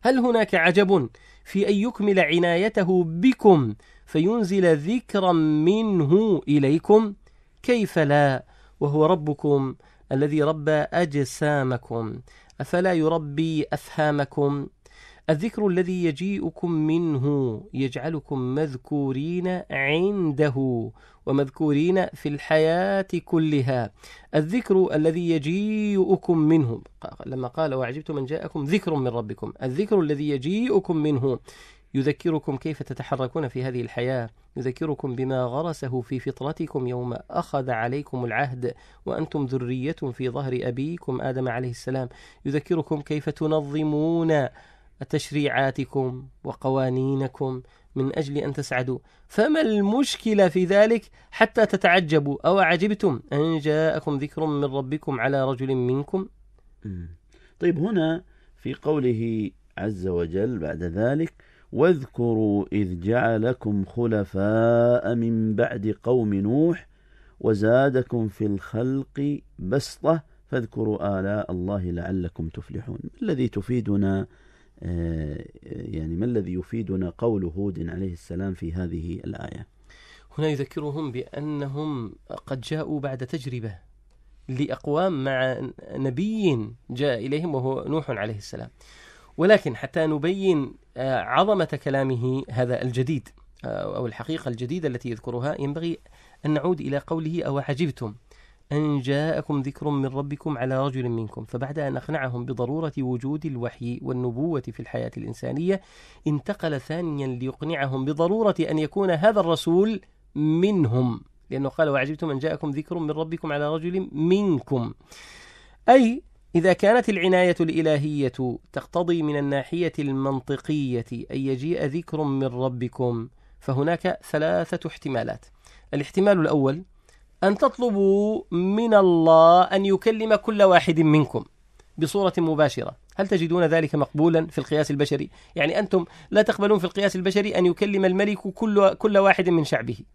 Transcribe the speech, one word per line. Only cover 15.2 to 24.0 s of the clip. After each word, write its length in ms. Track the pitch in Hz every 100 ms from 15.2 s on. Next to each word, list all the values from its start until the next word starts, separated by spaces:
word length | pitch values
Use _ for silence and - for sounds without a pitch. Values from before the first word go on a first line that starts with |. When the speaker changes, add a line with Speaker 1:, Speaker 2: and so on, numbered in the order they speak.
| -
Speaker 1:
الذكر 360 | 151 214 - 208
الذي 380 | 180 180 185
يجيئكم 680 | 170 143 185 196 165 - 175
منه 960 | 160 156 160 170 143 135 147 127 107 -
يجعلكم 640 | 127 135 127 139 160 - 139 127
مذكورين 1080 | 135 156 127 - 147 139 131 151 175 180 180 -
عنده 1200 | 143 135 156 185 202 170 139 151 131 131 120 110 - - _ -
ومذكورين 800 | 139 139 - 156 143 165 190 180
في 220 | - 151
الحياة 760 | 143 - 156 160 165 190 196 190 170
كلها. 680 | - 165 160 147 127 127 110 _